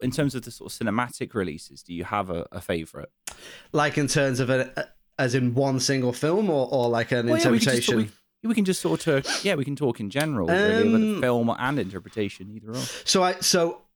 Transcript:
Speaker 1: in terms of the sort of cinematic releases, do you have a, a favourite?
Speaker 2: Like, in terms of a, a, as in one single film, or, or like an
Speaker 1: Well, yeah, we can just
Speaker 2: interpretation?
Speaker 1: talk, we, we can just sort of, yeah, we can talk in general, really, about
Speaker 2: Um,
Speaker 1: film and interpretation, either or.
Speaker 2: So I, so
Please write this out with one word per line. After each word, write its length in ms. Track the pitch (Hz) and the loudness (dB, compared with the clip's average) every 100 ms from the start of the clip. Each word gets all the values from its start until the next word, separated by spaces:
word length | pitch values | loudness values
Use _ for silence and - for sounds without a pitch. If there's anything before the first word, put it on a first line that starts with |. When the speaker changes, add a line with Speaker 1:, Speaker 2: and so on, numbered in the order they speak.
Speaker 1:
in 100 | 131 | -4
terms 240 | 143 143 127 | 0 -2 -2
of 80 | |
the 80 | 120 | -10
sort 200 | - - | -14 -14
of 80 | - 113 | -6 -2
cinematic 460 | 110 120 - 127 | 0 -2 -6 -6
releases, 500 | 110 90 76 - 69 | -2 -2 -4 -14 -20
do 100 | - | -10
you 120 | 85 90 | -8 -2
have 240 | 104 92 | -2 -2
a, 180 | 85 - | -6 -6
a 100 | 90 | -10
favourite? 480 | - 85 80 69 73 _ - - - - - | -4 -4 -4 -12 -16 _ -18 -16 -18 -20 -4
Speaker 2:
Like, 240 | 151 147 151 | 0 0 0
in 100 | 143 | 0
terms 320 | 151 139 127 | 2 2 2
of 100 | 127 | 2
a, 220 | 131 127 - | 0 0 -6
a, 80 | - _ _ - | -10 _ _ -2
as 140 | 127 131 | 0 2
in 180 | 123 120 | 2 2
one 240 | 135 131 | 0 0
single 340 | 135 135 123 | 0 2 0
film, 360 | 120 151 190 202 | 0 0 2 2
or, 180 | 143 123 | 0 0
or 160 | 139 120 | 2 2
like 220 | 117 113 | 0 0
an 160 | 123 117 | 0 2
Speaker 1:
Well, 100 | 330 | 2
yeah, 120 | 330 | 4
we 100 | 220 | 4
can 60 | 214 | 2
just 20 | 120 - | 2 2
Speaker 2:
interpretation? 160 | 117 107 | 0 0
Speaker 1:
talk, 80 | - _ _ | -6 _ _
we, 40 | 220 | -2
we 60 | 233 | 2
can 100 | 190 | 2
just 160 | 180 | 0
sort 260 | 170 165 165 | 0 0 2
of, 200 | 135 - - | 0 0 -2
yeah, 120 | 196 160 | 0 0
we 100 | 135 | -2
can 100 | 139 | -2
talk 240 | 135 117 | -2 -2
in 100 | 101 | -4
general, 380 | 139 156 123 90 | -2 0 0 2
really, 400 | 180 214 220 226 | 4 4 4 4
about 80 | 220 | 4
Speaker 2:
Um, 200 | 214 190 | 2 2
Speaker 1:
film 280 | 127 120 117 - | 2 2 2 0
and 220 | 127 143 | 0 0
interpretation, 720 | 95 95 92 110 101 - 98 | -2 -6 -8 -4 -4 -6 -14
either 180 | 107 107 | -14 -10
or. 40 | 123 127 - | -8 -8 -6
Speaker 2:
So 200 | - 196 | 0 2
I, 100 | 180 185 | 2 0
so 400 | 165 180 170 - _ | 2 2 2 -2 _